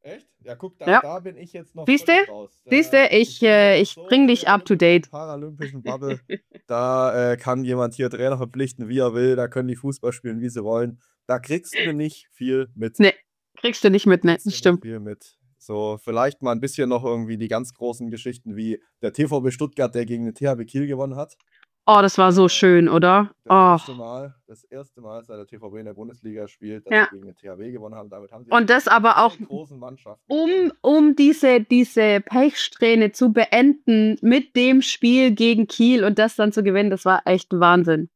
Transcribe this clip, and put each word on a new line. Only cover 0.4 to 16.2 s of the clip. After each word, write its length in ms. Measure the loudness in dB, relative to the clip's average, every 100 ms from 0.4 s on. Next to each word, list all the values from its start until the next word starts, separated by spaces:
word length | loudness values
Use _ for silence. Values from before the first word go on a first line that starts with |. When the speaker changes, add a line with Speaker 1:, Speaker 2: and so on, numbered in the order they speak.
Speaker 1:
Ja, 140 | -20
guck, 220 | -18 -18 _
da, 80 | 0
Speaker 2:
Ja. 140 | 0
Speaker 1:
da 180 | 0 -14
bin 160 | -16 -20
ich 160 | -20
jetzt 200 | -20 -20
noch 120 | -8 -2
Speaker 2:
Siehste? 260 | 0 2
Speaker 1:
völlig 160 | 2 2
raus. 340 | -8 -20 _
Da, 60 | -2
Speaker 2:
Siehste, 380 | 0 2 2 4
ich, 200 | 2 0 0
Speaker 1:
ich 40 |
bin 80 | 2
Speaker 2:
äh, 260 | 4 4 2
Speaker 1:
noch 40 |
Speaker 2:
ich 80 | 0
Speaker 1:
so 100 | -6
Speaker 2:
bring 160 | 0 2
Speaker 1:
in 60 | 4
Speaker 2:
dich 120 | 2
Speaker 1:
der 100 | 0
Speaker 2:
up 120 | -2 0
to 80 |
date. 360 | 2 4 4 0
Speaker 1:
paralympischen 720 | -16 -12 -14 -14 -14 -14 -14
Bubble. 380 | -12 -10 -10 -10 _
Speaker 2:
<laughs> 120 | -16 _ -20 _
Speaker 1:
Da, 680 | -6 -2 -2 -2 -2 -2
äh, 40 | -4
kann 280 | -4 -6
jemand 300 | -4 -4 -4
hier 140 | -4 -8
Trainer 260 | -4 -4 -4
verpflichten, 500 | -8 -8 -10 -10 -8
wie 100 | -4
er 140 | -2
will. 220 | 0 0 -2
Da 120 | -4
können 200 | -6 -8
die 80 | -8
Fußball 360 | -10 -8 -8
spielen, 280 | -8 -12 -10
wie 80 | -10
sie 120 | -8
wollen. 340 | -6 -4 -6 -10 _ _ -8
Da 120 | -8
kriegst 360 | -6 -10 -8
du 180 | -8 -6
nicht 360 | -6 -8 -10 _
viel 360 | _ -4 -4 -6
mit. 240 | -10 -10 0
Speaker 2:
Nee, 160 | 0 0 _ _ _ _
kriegst 260 | -8 0
du 60 | 2
nicht 160 | 2 2
mit, 180 | 2
ne, 80 | 2
Speaker 1:
Kriegst 120 | 0 -4
du 20 |
Speaker 2:
das 40 |
Speaker 1:
nicht 60 | -2
Speaker 2:
stimmt. 240 | 0 0
Speaker 1:
viel 180 | -6 -14
mit. 380 | -14 -16 _ _ _ _
So, 400 | -10 -8 -6 -8
vielleicht 400 | -6 -2